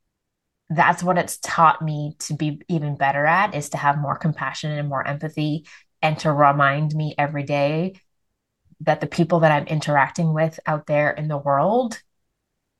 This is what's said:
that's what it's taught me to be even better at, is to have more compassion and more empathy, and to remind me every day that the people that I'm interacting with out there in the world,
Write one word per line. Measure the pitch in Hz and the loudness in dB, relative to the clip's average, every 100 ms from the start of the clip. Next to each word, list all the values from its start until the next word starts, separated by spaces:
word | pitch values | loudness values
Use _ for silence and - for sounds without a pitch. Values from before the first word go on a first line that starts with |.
| _ _ _ _ _ _ - | _ _ _ _ _ _ -4
that's | 156 - 175 | 2 2 2
what | 175 180 | 0 0
it's | - - | -2 -6
taught | - - 160 - | -4 4 4 4
me | 156 151 147 - | -2 -4 -6 -8
to | - | -8
be | 147 151 151 - | -4 -4 -4 -4
even | 170 147 143 | -2 -2 0
better | 139 139 147 | 0 2 2
at, | 175 202 | 2 2
is | 165 147 | -2 -6
to | 147 | -2
have | 143 147 | 0 0
more | 139 143 | -2 -2
compassion | 165 147 135 - 156 | -2 -2 -6 -6 -6
and | 147 147 | -4 -4
more | 131 - | -4 -4
empathy, | 143 151 156 151 156 - - _ _ | -6 -6 -4 -4 -4 -8 -20 _ _
and | 156 156 | -2 0
to | 160 | 0
remind | 143 143 143 139 143 151 151 | 4 6 6 2 2 -2 -2
me | 156 - | -4 -2
every | 147 147 | -2 -2
day | 143 143 143 156 185 190 _ _ _ _ _ _ _ - | -2 0 0 0 -4 -6 _ _ _ _ _ _ _ -6
that | - 151 | -2 -2
the | 156 | -2
people | - 165 170 | 0 2 4
that | 156 | 4
I'm | 147 143 | 2 0
interacting | 156 147 147 131 - 165 | -4 0 2 0 0 0
with | 156 160 - - | 0 -2 -4 -4
out | 156 - | -4 -2
there | 147 147 | 0 0
in | - 151 | -2 -4
the | 147 | -4
world, | 143 139 170 233 247 - _ _ _ _ _ _ _ _ | 0 2 2 2 -2 -6 _ _ _ _ _ _ _ _